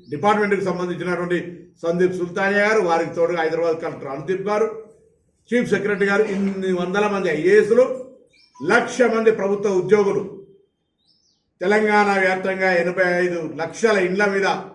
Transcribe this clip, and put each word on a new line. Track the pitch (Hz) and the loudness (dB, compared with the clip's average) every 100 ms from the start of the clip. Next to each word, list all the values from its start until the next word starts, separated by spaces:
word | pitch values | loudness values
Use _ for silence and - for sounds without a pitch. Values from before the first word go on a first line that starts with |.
| - | -12
డిపార్ట్‌మెంట్‌కి | 147 202 208 202 190 185 | -2 0 0 0 0 -2
సంబంధించినటువంటి | 175 180 175 180 175 175 175 170 - - _ | -4 -6 -6 -6 -4 -2 -4 -4 -14 -20 _
సందీప్ | 170 175 180 180 | -4 0 0 0
సుల్తానియా | 175 190 196 202 208 | -6 -2 0 2 2
గారు, | 220 175 | 2 2
వారికి | 165 151 170 | 0 -2 -2
తోడుగా | 170 170 | 0 0
హైదరాబాద్ | 160 165 170 160 | -2 0 -2 -2
కలెక్టర్ | 160 131 139 | -6 -8 -10
అనుదీప్ | 139 175 180 208 | -8 -6 -4 -2
గారు, | 208 220 - - _ _ _ _ _ - | -2 -2 -6 -16 _ _ _ _ _ -2
చీఫ్ | 240 208 | -2 0
సెక్రటరీ | 196 202 196 202 | 0 0 0 2
గారు, | 202 214 | 2 0
ఇన్ని | 196 196 190 190 175 | 0 -2 -2 -2 -2
వందల | 180 208 208 | -2 0 0
మంది | 196 180 | 0 -2
ఐఏఎస్లు, | 151 180 214 202 240 254 - - - _ _ _ - 156 | 0 4 6 6 4 4 0 -12 -20 _ _ _ -8 0
లక్ష | 240 - - 233 | 2 2 2 2
మంది | 226 220 190 | 4 2 2
ప్రభుత్వ | 196 202 202 185 | 0 0 0 0
ఉద్యోగులు | 165 208 196 156 - - - _ _ _ _ _ _ _ _ _ _ - | 4 4 4 -2 -6 -12 -20 _ _ _ _ _ _ _ _ _ _ -6
తెలంగాణ | 180 214 214 208 202 196 | 0 2 4 2 2 2
వ్యాప్తంగా | 185 190 190 190 190 180 | 0 0 -2 0 0 2
ఎనభై | 175 180 180 175 | 0 0 0 2
ఐదు | 180 170 151 139 | 0 -2 -6 -6
లక్షల | 165 - 226 202 180 | -8 0 2 2 0
ఇండ్ల | 190 208 | 0 0
మీద | 196 185 151 - | 0 -2 -2 -8